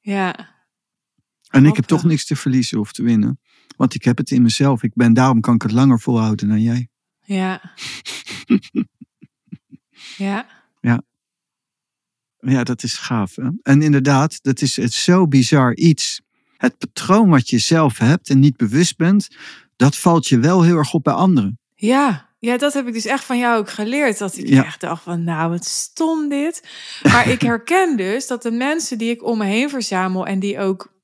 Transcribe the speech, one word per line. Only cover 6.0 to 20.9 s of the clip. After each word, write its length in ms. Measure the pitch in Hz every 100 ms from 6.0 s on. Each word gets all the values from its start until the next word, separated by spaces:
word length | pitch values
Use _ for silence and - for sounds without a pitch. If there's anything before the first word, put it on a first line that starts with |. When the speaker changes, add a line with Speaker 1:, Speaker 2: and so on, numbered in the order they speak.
Speaker 2:
volhouden 480 | - 117 110 104 104
dan 120 | 107
jij. 260 | 113 120 120 _ _ _
Speaker 1:
Ja. 360 | _ 196 190 - 175 - - - - - - - -
Speaker 2:
<laughs> 480 | - - - - _ - _ - _ _ - _ 131 _ _ - -
Speaker 1:
Ja. 300 | 196 196 247 _ _ _
Speaker 2:
Ja. 220 | 123 120 - _ _ _ _ _ _ _ _ _ _ _ _ _
Ja, 260 | 131 131
dat 180 | 120 123
is 120 | 123 -
gaaf, 400 | - 120 98 -
hè? 120 | 135 180
En 200 | - 139
inderdaad, 560 | 151 139 135 139 151 -
dat 180 | - 131
is 160 | 139 -
het 160 | 120
zo 360 | - - 180 175
bizar 460 | 135 120 147 127
iets. 460 | 117 170 151 - - _ _ _ _
Het 220 | 127 -
patroon 500 | - - - 202 220
wat 220 | 147 120
je 80 | 123
zelf 400 | - 165 151 -
hebt 300 | 117 147 -
en 80 | 135
niet 180 | 143 135
bewust 400 | 110 123 175 -
bent, 320 | 165 202 - - - - _ _
dat 200 | 135 -
valt 300 | - 165 -
je 120 | 123
wel 240 | 113 185
heel 140 | 165 175
erg 160 | 147